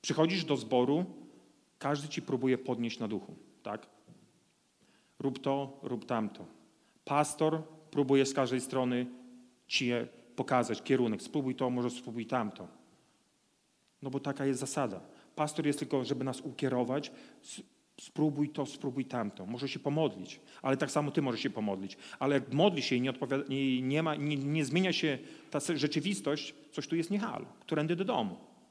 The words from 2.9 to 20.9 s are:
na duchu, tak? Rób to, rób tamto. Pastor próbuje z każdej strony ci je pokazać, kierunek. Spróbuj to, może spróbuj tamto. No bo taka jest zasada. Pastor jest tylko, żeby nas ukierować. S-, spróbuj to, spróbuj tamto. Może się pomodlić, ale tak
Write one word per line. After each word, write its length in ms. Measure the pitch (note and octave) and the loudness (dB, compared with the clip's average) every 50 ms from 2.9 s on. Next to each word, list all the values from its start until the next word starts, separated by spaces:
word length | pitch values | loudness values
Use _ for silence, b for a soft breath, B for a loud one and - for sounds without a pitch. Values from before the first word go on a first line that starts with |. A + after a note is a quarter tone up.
| A2+ - | -2 -4
na 100 | A#2+ G#2 | -4 -4
duchu, 280 | A2 F#2+ - - D#2+ - - - - - _ | -4 -4 -6 -8 -16 -18 -18 -20 -20 -12 _
tak? 240 | G#2+ G#2 G#2+ - - _ - _ - - - - _ _ _ _ _ _ _ _ _ _ _ b b b b b b b b | -6 -6 -6 -8 -12 _ -20 _ -20 -20 -20 -20 _ _ _ _ _ _ _ _ _ _ _ b b b b b b b b
Rób 200 | - C#3 C3 - | -2 -2 -2 -2
to, 420 | - C#3+ C3+ C#3 C#3 C3 C3+ - - | -2 0 0 0 -2 -4 -8 -12 -6
rób 220 | B2 B2 A2 F#2+ | -6 -6 -6 -2
tamto. 420 | - B2+ A2+ G#2+ G2+ - - F#2+ - - - - - _ b b b b b _ | -2 0 0 0 -2 -4 -10 -16 -16 -18 -20 -20 -20 _ b b b b b _
Pastor 580 | - C#3 D3 D3+ D3 - - D#3+ D#3 D#3 D#3+ D#3 - - - - - | 0 2 2 2 2 2 2 2 2 2 0 -4 -8 -14 -20 -20 -4
próbuje 360 | - C#3+ C#3+ C3 C#3 C3+ C3+ | 2 2 4 6 6 6 6
z 80 | C3+ C3+ | 4 4
każdej 260 | - C3+ A#2+ B2+ B2+ | 0 2 2 2 -2
strony 460 | A#2+ - - C3 B2+ B2 B2 B2 B2 B2 - - - - - - - - _ _ _ | -2 0 0 0 2 2 2 0 -2 -2 -6 -14 -20 -20 -20 -20 -20 -20 _ _ _
ci 200 | _ - - C3+ | _ 0 2 2
je 220 | A#2+ A#2+ A#2+ A#2 - - - - - - | 2 2 2 0 -4 -8 -20 -20 -18 -6
pokazać, 460 | - B2+ - C3+ B2+ A#2+ - A2+ - - | -4 0 4 4 4 4 4 0 -4 2
kierunek. 400 | - C3+ B2+ B2 A#2 A2 G2+ - | 2 4 6 6 4 2 -2 -4
Spróbuj 320 | - - D3+ C#3 C3 B2 | -4 -2 0 0 0 0
to, 160 | - C#3 B2+ | 0 0 0
może 200 | B2+ B2 A#2+ A#2+ | 2 2 0 0
spróbuj 360 | A#2+ - - - A2 A#2 A2+ | -2 -4 -10 -8 -6 -6 -4
tamto. 420 | A2 C3 B2+ A2+ G#2 G2 - F#2+ - - - - _ - _ _ _ _ _ _ _ _ _ _ _ _ _ _ _ _ _ _ _ _ _ - | 0 0 0 0 0 -4 -8 -14 -14 -14 -20 -20 _ -20 _ _ _ _ _ _ _ _ _ _ _ _ _ _ _ _ _ _ _ _ _ -10
No 80 | C3+ | -6
bo 100 | B2+ C#3 | -6 -4
taka 260 | C#3 C#3+ C3+ - C#3 | -4 -4 -4 0 0
jest 140 | C#3 C3+ B2 | 0 0 0
zasada. 400 | C3+ C3 - D3+ C3+ A#2 F#2+ F2+ - B B B B B B | -2 -4 -2 0 0 0 -2 -6 -10 B B B B B B
Pastor 320 | - D3+ D3+ - - D#3 | -2 -2 -2 0 0 2
jest 120 | D3 C#3 - | 2 2 2
tylko, 260 | D#3 - - C3+ B2+ | 0 0 0 0 0
żeby 200 | B2 C#3+ B2+ C3 | 0 -2 -2 0
nas 160 | C3+ B2+ - | -2 -4 -4
ukierować. 720 | - C#3 B2 - - C3 B2 B2 B2 A#2+ B2+ D3 D3 - B B B B B B B | -6 -10 -6 -2 0 2 2 2 2 2 0 -2 -2 -6 B B B B B B B
S-, 200 | - - - - _ _ _ _ _ _ - | -16 -14 -14 -16 _ _ _ _ _ _ -20
spróbuj 500 | - - _ - D3+ D#3 C#3+ C#3+ D3 D3 | -20 -12 _ 2 2 2 2 2 -2 -2
to, 160 | D3+ - C#3+ | 0 -4 -4
spróbuj 380 | - - - - C#3 B2 C3+ B2+ | -4 -6 -6 -6 -4 -2 -2 -4
tamto. 420 | - - B2 A2 G#2 - - F#2+ | -2 -2 -2 -2 -2 -4 -8 -8
Może 220 | F#2 A#2 A#2+ C#3 C3+ | -8 -6 -4 -4 -6
się 100 | - B2+ | -6 -2
pomodlić, 640 | - C#3+ C#3+ D#3 D#3+ C3+ G#2 G2 F#2 - - - B B B B B | -2 0 2 4 2 2 0 -2 -10 -12 -12 -16 B B B B B
ale 140 | C3 C3+ | 2 2
tak 140 | C3+ D#3 C3+ | 2 2 2